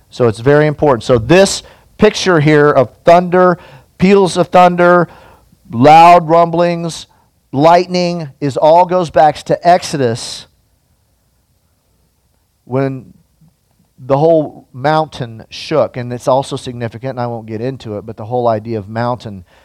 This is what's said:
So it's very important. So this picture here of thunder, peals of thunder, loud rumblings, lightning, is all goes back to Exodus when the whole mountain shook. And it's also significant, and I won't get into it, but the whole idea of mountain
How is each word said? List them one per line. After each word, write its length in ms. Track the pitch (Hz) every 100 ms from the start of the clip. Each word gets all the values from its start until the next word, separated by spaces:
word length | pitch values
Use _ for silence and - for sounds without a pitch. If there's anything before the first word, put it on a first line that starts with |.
| _
So 160 | - 120
it's 100 | 104
very 300 | 123 147 151
important. 360 | 147 151 117
So 140 | - 123
this 460 | 113 175 196 - - _ _ -
picture 420 | 214 - 190 170
here 300 | 147 151 147
of 260 | 135 123 _
thunder, 600 | - 175 180 180 180 170 - - _ -
peals 400 | 185 202 185 180
of 120 | -
thunder, 600 | - 180 175 175 180 160 - _ _ _ _ -
loud 580 | 117 143 160 170 175 156
rumblings, 760 | 165 170 165 175 170 170 - - _ _ _ _
lightning, 760 | 127 160 175 180 180 175 175 151 -
is 160 | 143 143
all 300 | 156 170 180
goes 240 | 185 160
back 280 | 170 160 180 -
to 220 | - 175
Exodus 760 | 180 - 151 123 113 - - - _ _ _ _ _ _ _ _ _ _ _ _ _ _ _ _ _ _ _ _ _ -
when 500 | 127 135 131 - _ _ _ _ _ _ _ _ _ 131
the 120 | 135
whole 500 | 160 160 147 - _
mountain 720 | 123 143 156 156 - 117 113 -
shook. 460 | - - 151 107 -
And 160 | 120
it's 160 | 120 -
also 300 | 131 131 135
significant, 540 | 135 120 113 113 131
and 100 | 123
I 60 | 120
won't 180 | 117 110
get 160 | 110
into 360 | 123 131 117 104
it, 40 |
but 160 | 110 113
the 80 | 107
whole 240 | 123 120
idea 280 | 110 113 110
of 120 | 98
mountain 560 | 113 120 123 113 98 - _